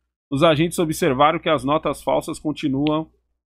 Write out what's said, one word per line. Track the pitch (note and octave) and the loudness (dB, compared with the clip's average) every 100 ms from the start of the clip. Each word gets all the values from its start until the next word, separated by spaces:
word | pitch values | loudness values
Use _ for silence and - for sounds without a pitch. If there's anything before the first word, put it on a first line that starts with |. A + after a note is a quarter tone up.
| _ _ _ | _ _ _
os | C#3 | 2
agentes | E3 D3 F3 - | 4 4 0 0
observaram | D#3+ D#3 E3+ B2+ D3 E3 | -2 0 0 4 2 2
que | F3 | 0
as | D3 | 0
notas | C3 D#3 D#3+ C3 | 0 -2 -2 -4
falsas | - C#3+ F3 D3 | -2 -2 -2 -6
continuam, | D#3 C#3+ D3 C3+ D3+ D#3 D#3+ _ _ _ | -6 -4 -4 0 0 -2 -4 _ _ _